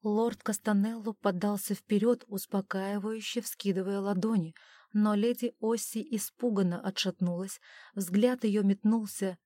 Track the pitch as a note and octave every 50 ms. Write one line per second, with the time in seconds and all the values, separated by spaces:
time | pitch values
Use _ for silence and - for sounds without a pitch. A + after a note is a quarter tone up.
0 | _ G#3+ G#3 G#3+ A3+ A#3 A3 - - - G#3+ - - - G#3+ G3 G3 A3 A3+ A#3
1 | G#3 A3 G#3+ _ - G3+ F#3+ F3+ F#3 G#3 G#3 G3+ - - G#3 - _ _ G#3+ G3+
2 | G3+ A#3 B3 A#3+ - _ G#3 F#3+ - - - G3 G3 _ - F#3+ F#3+ G3 G3+ G#3
3 | F#3+ G#3+ A3 A3+ G#3 - - A#3+ A3+ - - _ - G3+ F#3+ F#3 F#3+ F#3+ G3 G3
4 | G3 G3 G3+ F#3 F3+ A3 A3+ G#3 E3 D#3+ D#3+ - - - - - - _ _ G#3
5 | G#3 G#3+ G#3 G3+ G#3 A#3 A#3+ A#3+ - A#3+ - _ - A3 A3+ A3+ - - - A3+
6 | - D#4 C4+ G#3+ G3 - _ _ - B3 A3 G3 G3 F3+ F3 F3+ - F#3+ F#3+ -
7 | - F#3+ F3+ _ F#3 F3 F3 F3 F#3+ G3 - - _ - - - - - _ G3+
8 | G3 E3+ F3+ G3+ G#3+ B3 B3+ B3+ - A3 G3+ G#3+ G3+ G3 G3 G3 - G#3+ A3 A#3
9 | A3 G3+ - - G3+ F#3+ F#3 - _